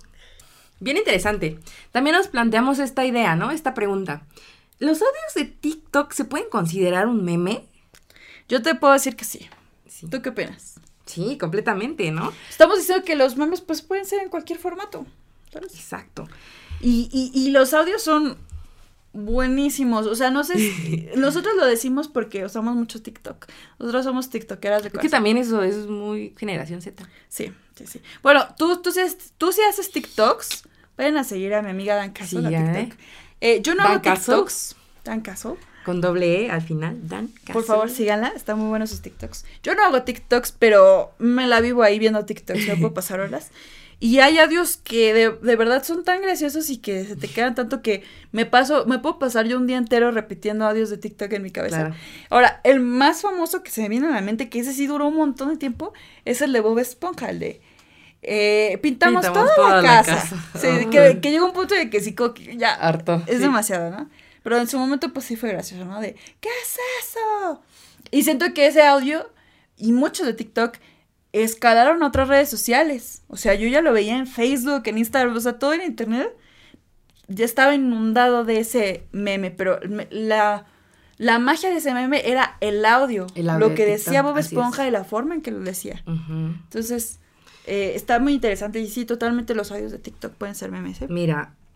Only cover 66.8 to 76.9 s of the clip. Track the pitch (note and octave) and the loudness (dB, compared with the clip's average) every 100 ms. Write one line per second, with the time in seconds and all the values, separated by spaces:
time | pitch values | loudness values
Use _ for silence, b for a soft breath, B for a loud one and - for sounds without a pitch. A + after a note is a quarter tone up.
66.8 | B4 B4+ A#4+ A4+ A4 G#4 F#4 C#4 b b | -8 -8 -10 -6 -4 -4 -4 -8 b b
67.8 | b b - C#4+ D4+ C4+ F4 D#4+ C#4+ D4+ | b b -4 0 0 0 -2 2 4 8
68.8 | D4 C#4 C4 D#4+ A#4 _ b b b - | 6 6 2 -4 -8 _ b b b -6
69.8 | A3 B3 D4+ - C#4 A3+ A3+ A#3 A#3 - | 0 2 0 -2 -6 -6 -6 -4 -4 -6
70.8 | b b b _ _ G#3 A3 - A#3+ A3+ | b b b _ _ -2 -2 2 4 6
71.8 | C4+ E4+ C#4+ C4 C4+ C#4 C#4+ G#3+ - B3 | 6 4 2 0 4 4 4 -2 0 2
72.8 | D#4+ B3 - - - - G#3+ G#3 A3+ C#4+ | 2 -2 -10 -20 -18 -4 0 2 2 4
73.8 | D#4+ A3 F#3+ B3+ B3+ B3 B3 C#4 C4 C#4 | 4 2 2 -2 -4 -2 0 0 0 -2
74.8 | A3 A3 A3+ C4+ B3 A#3 A#3+ A#3+ C#4 E4+ | -2 -2 0 0 0 0 -4 -2 -2 0
75.8 | F4+ A3 A3 A#3+ A4 A#4+ b b b b | -4 -6 -4 -2 -4 -8 b b b b
76.8 | _ | _